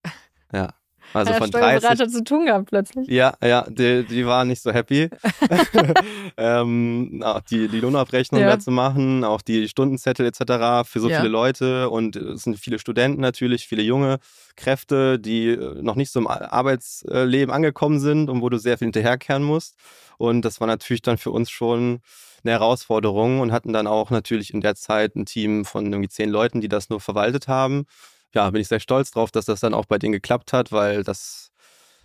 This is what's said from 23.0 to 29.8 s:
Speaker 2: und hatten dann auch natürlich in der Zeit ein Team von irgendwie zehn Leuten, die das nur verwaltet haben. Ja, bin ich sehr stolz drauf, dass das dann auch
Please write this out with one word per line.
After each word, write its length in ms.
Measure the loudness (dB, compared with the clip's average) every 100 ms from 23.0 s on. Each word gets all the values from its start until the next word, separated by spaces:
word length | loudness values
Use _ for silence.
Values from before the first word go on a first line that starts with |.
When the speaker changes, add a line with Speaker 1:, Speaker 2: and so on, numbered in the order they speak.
| 0 0 0 0
Speaker 2:
und 100 | 0
hatten 220 | -2 -2
dann 140 | -2 0
auch 240 | 0 0
natürlich 420 | -2 -2 -4 -4
in 80 | -2
der 140 | -2 -2
Zeit 400 | -2 0 0 -2
ein 100 | -8
Team 400 | -4 -2 -2 -2
von 220 | -6 -4
irgendwie 220 | -4 -6
zehn 200 | -4 -2
Leuten, 320 | 0 0 0
die 80 | -2
das 200 | -4 -4
nur 120 | -8
verwaltet 480 | -4 -2 0 -2 -2
haben. 360 | 0 0 -2 -6 _ -20 _ _
Ja, 160 | 0 0
bin 120 | 0
ich 80 | 0
sehr 100 | -2
stolz 320 | 0 0 0
drauf, 200 | -2 -2
dass 140 | -2 -2
das 140 | -2
dann 140 | 0
auch 120 | -2